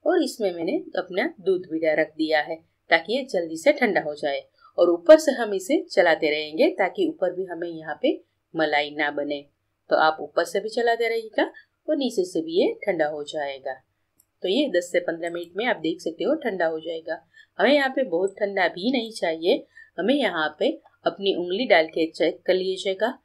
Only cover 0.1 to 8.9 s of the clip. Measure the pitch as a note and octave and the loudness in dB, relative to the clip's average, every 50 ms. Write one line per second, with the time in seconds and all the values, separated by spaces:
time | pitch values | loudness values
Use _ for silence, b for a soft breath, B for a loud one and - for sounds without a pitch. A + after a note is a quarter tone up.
0.1 | F4 F#4+ D#4+ C4+ - - A3 F#3+ F3 E3+ E3 F3 B3+ E4 - - - - F3+ - | 2 2 0 -2 -4 -4 -4 -4 -2 -2 -4 -2 -4 -4 -6 -6 -6 -8 -6 -4
1.1 | F3+ F#3 A#3+ F4 E4+ - F3 F#3 F#3+ F3 F3+ C#3 D#3 D#3+ D#3+ D#3+ D#3 D#3 D#3 D#3 | -4 -4 -4 -4 -6 -4 -2 0 0 0 -2 -6 -6 -2 0 0 2 2 0 -2
2.1 | _ D#3 D#3 D#3 D#3 D3+ D3 E3 E3 D#3+ _ _ _ _ _ _ E3+ E3 E3 - | _ -4 -2 0 0 0 0 -2 -8 -12 _ _ _ _ _ _ 2 2 2 0
3.1 | A3 C4+ C4+ - - F#3 E3+ D#3+ D#3+ D#3+ - C#4 D4+ D4 B3+ A3 F3+ D#3 D3 D#3 | -4 -4 -4 -4 -4 -4 -4 -4 -8 0 2 2 2 4 2 2 2 0 -2 -2
4.1 | D3+ D3 - D3 C#3 C3+ - _ b b b b b - F3 F3 E3+ E3+ - - | -8 -4 -4 -4 -4 -4 -8 _ b b b b b 4 4 4 4 2 8 8
5.1 | D#4 D#4 D#4 - C4 A#3+ A#3+ G#3+ G3+ F#3+ F#3+ - C#4 F4+ - - - - F3+ E3+ | 8 10 10 2 0 0 -2 -2 -4 -6 -2 0 0 0 0 0 2 4 4 4
6.1 | D#3+ D#3 - D3+ D3 D3+ D#3 D3+ D3+ D#3+ B3+ E4+ - - G3+ F3+ F3+ - F#3 D3+ | 4 4 2 0 0 0 -4 -6 0 2 2 2 4 2 -2 -2 0 0 -2 -2
7.1 | D#3+ - F#3+ F3+ F3 F3 F#3+ F3+ F3 E3 E3+ E3+ E3+ D#3+ D#3 D#3+ D3 - - C#4 | 0 -2 -4 -4 -2 -4 -8 -8 -6 -8 -8 -8 -10 -10 -8 -10 -8 -2 0 0
8.1 | F#4+ - - _ _ _ _ _ - D#3+ D#3 D3+ D3 D3 D3 D3 | 0 -2 -8 _ _ _ _ _ -2 -2 0 2 2 0 0 -2